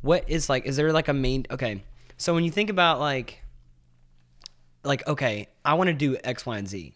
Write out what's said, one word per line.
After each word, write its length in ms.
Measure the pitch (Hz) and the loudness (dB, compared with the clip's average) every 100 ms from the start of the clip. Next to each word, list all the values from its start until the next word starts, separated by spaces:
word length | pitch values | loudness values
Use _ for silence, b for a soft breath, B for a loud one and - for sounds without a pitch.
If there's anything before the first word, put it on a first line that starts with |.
What 280 | 143 175 - | 2 2 2
is, 180 | 160 139 | -2 0
like, 160 | 127 - | 0 0
is 100 | 139 | 0
there, 160 | 156 | 2
like, 160 | 156 151 | 2 2
a 60 | |
main, 320 | 139 127 131 - | 2 2 0 -2
okay, 340 | 127 120 101 - b b b | -4 -4 -4 -10 b b b
so 160 | - 170 | 0 2
when 80 | |
you 80 | 170 | 2
think 180 | 196 208 | 0 0
about, 300 | 185 170 135 | 4 4 4
like, 420 | 147 135 117 - - - - - _ _ _ _ _ - - _ - _ | 0 -2 -6 -12 -18 -20 -20 -20 _ _ _ _ _ -20 -20 _ -20 _
like, 240 | 139 135 - | -4 -2 -2
okay, 400 | 143 127 104 101 _ | -2 -2 -2 -8 _
I 100 | 143 | 0
wanna 200 | 160 180 | 2 2
do 220 | 143 147 127 | 2 0 0
X, 220 | 123 120 123 | -4 -6 -6
Y, 120 | 107 | -6
and 80 | 95 | -6
Z. 260 | 98 73 | -8 -12